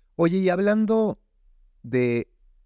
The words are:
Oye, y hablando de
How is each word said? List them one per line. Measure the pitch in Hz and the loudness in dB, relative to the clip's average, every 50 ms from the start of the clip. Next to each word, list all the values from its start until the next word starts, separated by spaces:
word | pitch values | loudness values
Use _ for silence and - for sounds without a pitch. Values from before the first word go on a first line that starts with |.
| _ _ _ | _ _ _
Oye, | - 165 170 175 190 | -2 0 0 0 0
y | 190 180 | 0 0
hablando | 175 180 196 208 208 214 220 208 226 220 220 208 - - _ _ _ _ _ _ _ _ _ _ _ _ - | 0 0 0 0 0 0 0 0 0 0 0 -2 -4 -8 _ _ _ _ _ _ _ _ _ _ _ _ -12
de | 127 117 127 123 120 120 117 - - _ _ _ _ _ _ _ | -4 0 0 2 2 0 -2 -4 -6 _ _ _ _ _ _ _